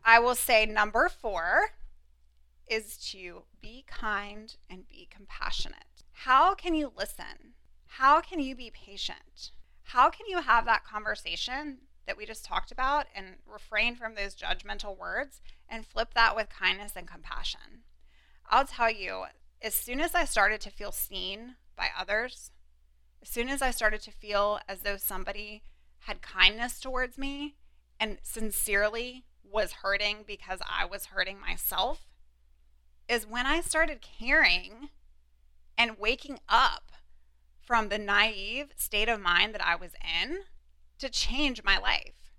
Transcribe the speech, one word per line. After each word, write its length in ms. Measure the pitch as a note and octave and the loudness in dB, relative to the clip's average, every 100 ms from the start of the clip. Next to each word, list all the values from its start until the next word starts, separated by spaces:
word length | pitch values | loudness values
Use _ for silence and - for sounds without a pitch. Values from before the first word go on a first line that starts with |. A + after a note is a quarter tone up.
| A3+ | 10
I 140 | A#3 | 8
will 160 | A#3+ A#3+ | 8 2
say 300 | - A3+ G#3+ | 4 6 6
number 440 | G#3+ G#3 A3+ E4+ | 2 2 2 2
four 640 | - A#3 F3+ E3+ B3 G#4+ - - - _ _ _ _ _ _ - | 0 -4 -2 2 2 2 -4 -16 -16 _ _ _ _ _ _ -6
is 300 | A3 G#3+ - - | -6 -6 -12 -12
to 320 | F#3+ F3+ F3 - - | -12 -14 -16 -20 -18
be 240 | G#3+ A#3+ - | -16 -16 -12
kind 720 | - A3 G3+ G#3 G#3 A3 - - | -6 -2 -2 -4 -14 -16 -20 -18
and 200 | F#3 - | -18 -18
be 180 | - F3+ | -20 -20
compassionate. 920 | G3+ G3 - - - - - - - - | -20 -16 -8 -4 -2 -4 -6 -18 -20 -20
How 440 | - B3+ C4 E4+ G4 | -10 4 6 6 4
can 180 | F4+ | 0
you 180 | D#4+ C#4+ - | 0 -2 -6
listen? 560 | G3 - - - - - - - - | -8 -8 -14 -14 -20 -20 -20 -20 -20
How 360 | - C4+ D4+ | 2 6 6
can 180 | E4 F#4 | 4 -4
you 160 | C4 B3+ | -4 -6
be 160 | A#3 | -14
patient? 800 | - - G3+ - - - - - - - - | -18 -18 -8 -6 -6 -16 -18 -16 -16 -18 -18
How 260 | - B3 C#4+ | -2 6 6
can 160 | - A4 | 4 -6
you 160 | F4+ | -4
have 240 | C4+ A#3 A#3 | 4 4 6
that 180 | A3 | 0
conversation 1000 | - G#3+ G#3+ G#3+ E3 E3 - C4 D4+ C4 - - - | 0 -8 -6 -6 -6 -6 -6 -6 -8 -12 -20 -18 -10
that 100 | - | -10
we 80 | G#3+ | -10
just 180 | A3 | -14
talked 280 | - - - | -4 -4 -4
about 340 | - C4 D4 C#4 | -2 2 2 0
and 240 | G3+ F#3+ - - | -10 -14 -16 -20
refrain 500 | G#3 - G#3 A#3 A#3+ | -18 -4 0 2 0
from 200 | A3+ A3 | -10 -4
those 200 | G3+ - | -6 -4
judgmental 640 | E3+ F3 G3+ G#3 G#3+ F#3+ | -4 -4 -4 -8 -8 -8
words 440 | F3 G3 C#4 - - - - | -6 -4 -6 -10 -18 -18 -14
and 160 | A3+ A3 | -12 -8
flip 300 | - A#3 A#3 | -4 0 4
that 200 | A3+ A3 | 4 4
with 140 | G#3+ | -6
kindness 460 | - F#3 F#3+ G#3 F#3+ | 0 0 0 -6 -12
and 120 | F3 | -14
compassion? 760 | E3 - - - - - A#3 - - - - _ - - | -16 -10 -4 -4 -6 -14 -20 -20 -20 -20 -20 _ -20 2
I'll 160 | A#3+ - | 2 2
tell 240 | - A3+ | 0 0
you, 360 | A3 F#3 F#3+ F#3 - - _ | 0 -6 -8 -10 -14 -20 _
as 140 | A3 G#3+ | -6 -4
soon 260 | - B3+ | -4 -2
as 140 | E4 F4 | 0 0
I 100 | D4+ | 0
started 340 | A3+ G3+ G#3+ | 2 2 2
to 100 | G#3 | -8
feel 200 | - F3+ | -10 -10
seen 680 | - - G3 F#3 G3 A#3+ C4 - - | -6 -6 -6 -8 -8 -12 -18 -20 -6
by 160 | - - | -4 -4
others, 560 | F#3+ G#3+ B3 - - - - _ _ _ _ _ | -2 -2 -2 -10 -20 -20 -20 _ _ _ _ _
as 80 | - | -10
soon 180 | A#3 B3 | -6 -4
as 140 | C#4 | 0
I 80 | C4+ | 0
started 320 | - A3 G#3+ | 2 0 0
to 100 | G#3+ | -8
feel 480 | - G#3 G3+ G3+ G#3 - | -16 -2 0 2 0 -6
as 140 | G3 | -8
though 160 | G#3 G3 | -6 -4
somebody 680 | - F#3+ F#3+ G3+ G#3 G#3+ - - _ - | -4 -4 -6 -6 -10 -14 -18 -20 _ -18
had 240 | - G3+ | -12 -10
kindness 560 | - F#3 F#3 G#3+ B3 - | -8 8 8 8 -6 -6
towards 400 | C4 B3+ B3+ B3 | -4 -2 -2 -2
me 380 | C#4 C#4 D4 - - _ _ _ | -6 -4 -8 -10 -20 _ _ _
and 180 | A3 G3 | -4 -4
sincerely 1000 | - - G#3+ - - G3+ G#3 A3+ B3 B3+ - _ | -8 -4 -2 -2 0 2 2 0 -8 -12 -20 _
was 300 | G3 G#3 A3 - | -4 -2 -2 -2
hurting 400 | G3 G3 G#3 G#3 | -2 0 0 -2
because 380 | G#3+ G3+ - F#3+ - | -10 -14 -10 -8 -4
I 180 | F3 F3+ | -2 -2
was 220 | G3 - | -4 -8
hurting 320 | F#3+ F#3 G3 | -4 -4 -4
myself, 680 | F#3 F3 - F#3 A#3 D4+ - _ - _ _ _ _ _ _ _ - | -6 -4 -2 0 0 -2 -8 _ -20 _ _ _ _ _ _ _ -2
is 200 | A#3 A3 | -2 0
when 180 | A#3 B3+ | -2 2
I 160 | D#4+ | 2
started 400 | E4 D#4+ D#4+ D4 | 2 2 2 0
caring 880 | - - A#3 D4+ A#3+ F3+ F3+ A3 C#4+ - - - _ _ _ - - - | -14 -10 4 6 8 4 0 -16 -16 -18 -20 -20 _ _ _ -20 -8 0
and 220 | A#3 G#3+ | 0 2
waking 400 | G#3 C4+ - C4 - | -2 -2 -6 -14 2
up 420 | A3+ B3+ - - - - - - _ _ - | 4 4 2 -12 -20 -20 -20 -20 _ _ -20
from 280 | - A3+ G#3 | 0 0 2
the 100 | G#3 | -2
naive 720 | G3+ G3+ G#3+ G#3 G3 B3 C#4+ - | 2 4 4 0 -6 -8 -8 -8
state 320 | - G#3 A3 | -2 0 2
of 140 | A3 | 2
mind 320 | F#3 F3 G#3+ | 4 4 2
that 100 | G#3+ | 0
I 120 | - E3+ | -2 -2
was 180 | F3+ - E3 E3 | -4 -10 -4 -2
in 220 | G#3 F4+ F#4+ - _ - - _ | -2 -6 -10 -20 _ -20 -20 _
to 120 | C4+ | -6
change 540 | - - B3 D4 A#3 | -2 0 2 0 0
my 140 | G3 F#3+ | 2 2
life. 560 | G3 - - - - | 4 0 -4 -18 -20